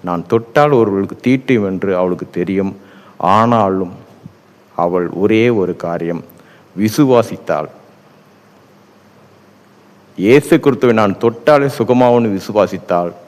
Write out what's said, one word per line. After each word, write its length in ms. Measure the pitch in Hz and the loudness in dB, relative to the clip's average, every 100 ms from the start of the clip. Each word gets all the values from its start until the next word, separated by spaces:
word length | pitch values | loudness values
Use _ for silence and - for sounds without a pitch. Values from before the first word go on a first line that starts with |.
நான் 240 | 87 87 - | -6 -6 -2
தொட்டால் 440 | 117 113 151 147 | -4 0 0 4
ஒருவளுக்கு 460 | 131 107 98 98 - | 4 2 0 -4 -6
தீட்டும் 420 | 127 131 131 120 | -2 -2 0 0
என்று 320 | 98 92 98 90 | 0 -4 -2 -2
அவளுக்கு 300 | 92 85 - | -2 -4 -8
தெரியும். 460 | 87 87 98 98 - - - - - | -6 -4 -2 -4 -8 -20 -20 -20 -4
ஆனாலும் 760 | 87 101 117 117 98 95 90 - - - - _ _ _ _ - | 0 2 2 2 0 -2 -6 -10 -20 -20 -20 _ _ _ _ -4
அவள் 320 | 87 90 87 | -2 -2 -4
ஒரே 400 | 87 101 110 120 | -2 0 2 2
ஒரு 280 | 113 90 85 | 0 -2 -4
காரியம், 480 | 85 85 85 85 - - _ _ _ 90 | -6 -6 -6 -8 -12 -20 _ _ _ -4
விசுவாசித்தாள். 920 | 110 107 139 120 110 90 - 78 76 - - _ _ _ _ _ _ _ _ _ _ _ _ _ _ _ _ _ _ _ _ _ _ - | -4 0 2 2 0 -8 -6 -6 -6 -16 -20 _ _ _ _ _ _ _ _ _ _ _ _ _ _ _ _ _ _ _ _ _ _ -4
இயேசு 440 | 98 139 - 165 | 4 4 4 2
கிறிஸ்துவை 340 | 143 117 123 | 2 2 2
நான் 240 | 110 104 92 | 2 0 0
தொட்டாலே 500 | 117 113 - 147 139 - | -2 0 2 2 2 -4
சுகமாவுன்னு 600 | 117 123 123 120 113 95 | 0 2 4 4 0 -4
விசுவாசித்தாள். 760 | - 107 92 92 - 87 87 82 | -2 0 0 -4 -2 -2 -2 -10